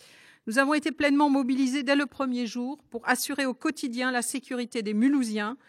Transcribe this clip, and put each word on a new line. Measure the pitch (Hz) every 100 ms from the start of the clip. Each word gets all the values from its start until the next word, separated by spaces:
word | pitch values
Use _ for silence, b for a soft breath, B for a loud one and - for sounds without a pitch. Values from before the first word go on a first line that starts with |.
| B B B B -
Nous | 233
avons | 277 302
été | 311
pleinement | - 285 285 294
mobilisés | 269 247 262 262 277
dès | 262 277
le | 285
premier | - 262 247 233
jour | 247 247 294 _
pour | 233 -
assurer | 247 - 277 269
au |
quotidien | - 320 302 277 233 254
la | 247
sécurité | 233 262 - 247 233 240
des | 208
Mulhousiens | 214 262 285 226 214 208 269